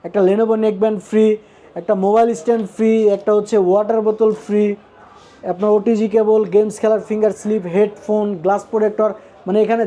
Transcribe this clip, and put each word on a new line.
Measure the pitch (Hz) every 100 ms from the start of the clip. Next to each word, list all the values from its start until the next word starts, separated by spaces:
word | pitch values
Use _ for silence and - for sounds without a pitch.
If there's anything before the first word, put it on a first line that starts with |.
একটা | 180 202
Lenovo | 185 208 226 220
নেকব্যান্ড | 214 196 220 208
ফ্রি, | - 214 220 214 - - -
একটা | 175 175
মোবাইল | 202 196 220 233
স্ট্যান্ড | 226 233 233 202
ফ্রি, | - 220 226 214
একটা | 196 214
হচ্ছে | 208 208 214
ওয়াটার | 180 196 208 226
বোতল | 214 214 220
ফ্রি, | 214 - 208 208 202 - - - - - -
আপনার | 185 175 208
ওটিজি | 214 208 220 220
কেবল, | 220 214 220
গেমস | 202 196 214 -
খেলার | 220 214
ফিঙ্গার | - 214 214
স্লিপ, | 196 208 220 175
হেডফোন, | 180 208 208 - 214 208
গ্লাস | 190 175 202 -
প্রোটেক্টর, | 220 214 214 214 208 - - -
মানে | 208
এখানে | 214 226